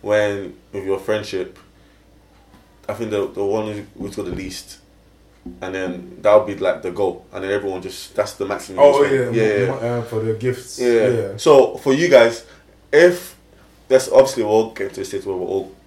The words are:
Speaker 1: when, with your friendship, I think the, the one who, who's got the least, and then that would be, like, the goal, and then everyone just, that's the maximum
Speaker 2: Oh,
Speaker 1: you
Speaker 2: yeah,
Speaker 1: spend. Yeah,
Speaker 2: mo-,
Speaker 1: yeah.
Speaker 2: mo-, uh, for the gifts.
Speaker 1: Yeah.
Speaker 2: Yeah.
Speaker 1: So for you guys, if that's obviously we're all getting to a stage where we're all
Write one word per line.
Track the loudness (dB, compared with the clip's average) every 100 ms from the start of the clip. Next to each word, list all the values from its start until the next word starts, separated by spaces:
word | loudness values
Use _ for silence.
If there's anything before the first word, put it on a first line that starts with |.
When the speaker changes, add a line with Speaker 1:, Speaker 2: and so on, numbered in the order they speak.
Speaker 1:
when, | 0 0 0 -4 -10 -16 _
with | -10 -4
your | -4
friendship, | -2 -4 -4 -8 -8 -12 _ _ _ _ _ _ _ _ _ _ _ _ -12
I |
think | -8 -4
the, | -4 -4
the | -4
one | -2 -2 -4
who, | -10 -14 -14
who's | -12 -10
got | -8
the |
least, | -8 -10 -14 -18 -20 _ _ _ _ _ _ -20 -14
and | -10 -8
then | -6 -8 -12 -4
that | 4 4
would | 4
be, | -4
like, | -4 -4
the | -6
goal, | -4 -4 -4 _
and | -12
then | -4
everyone | -4 -4 -8
just, | -10 -14 -12 -6
that's | -6
the | -4 -6
maximum | -6 -8 4
Speaker 2:
Oh, | 4 6
Speaker 1:
you | 2
Speaker 2:
yeah, | 2
Speaker 1:
spend. | 0 0
Yeah, | 0
Speaker 2:
mo-, | 2
Speaker 1:
yeah. | 0
Speaker 2:
mo-, | -2 -4 -6
uh, |
for | -6 -6
the | -4
gifts. | -4 -4 -6 -10 -2
Speaker 1:
Yeah. | 2 4 4
Speaker 2:
Yeah. | 0 -4 -2
Speaker 1:
So | 6 6 6 0
for | 0
you | 0 6
guys, | 6 6 0 -16 -20 _ _ _
if | 4 4 4 -10 -20 _ _ _ _ _
that's | 0 4
obviously | 4 4 2
we're | 2
all | 2 2
getting | -6 -10 -8
to |
a | -8
stage | -8 -6
where | -6
we're | -4
all | -4 -6 -18